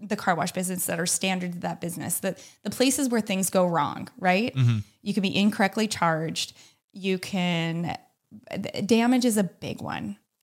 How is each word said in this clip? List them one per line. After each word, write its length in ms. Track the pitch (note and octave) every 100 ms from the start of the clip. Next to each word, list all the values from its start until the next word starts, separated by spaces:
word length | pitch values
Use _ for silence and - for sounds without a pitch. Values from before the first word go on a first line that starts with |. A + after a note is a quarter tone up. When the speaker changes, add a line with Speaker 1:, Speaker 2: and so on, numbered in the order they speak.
Speaker 1:
the 160 | G3+ G3+
car 180 | F#3+
wash 160 | E3+ F3+
business 340 | F#3 F#3 F3+ -
that 120 | E3+
are 80 | F3+
standard 460 | - F#3+ F#3 F3+
to 60 | F3
that 200 | F3 E3+
business, 380 | E3+ F3 - -
the, 140 | G3 - - _
the 60 | G#3+
places 380 | - C4 C#4+ C4+
where 100 | A#3
things 300 | G#3+ F#3+ F#3
go 160 | F#3+ F3+
wrong, 420 | E3 D3 - - -
right? 360 | F3+ F#3 B3 C3
Speaker 2:
Mm-hmm. 220 | A#2+ A2 - _
Speaker 1:
You 100 | G#3
can 80 | G#3+
be 140 | F#3+ F#3
incorrectly 500 | G#3 G#3 G3 A3 G#3+
charged. 680 | - E3+ D#3+ D#3+ E3+ - - - _ _
You 260 | G3 F#3+ F#3
can, 800 | - F#3+ F3 E3+ E3 E3+ E3+ - _ _ _ G#3 - G3+
d-, 220 | G3+ -
damage 420 | G3+ A3+ A#3+ B3+ B3
is 100 | G#3+
a 80 |
big 360 | F3+ - - -
one. 340 | D2+ - G#3 G3+ _ _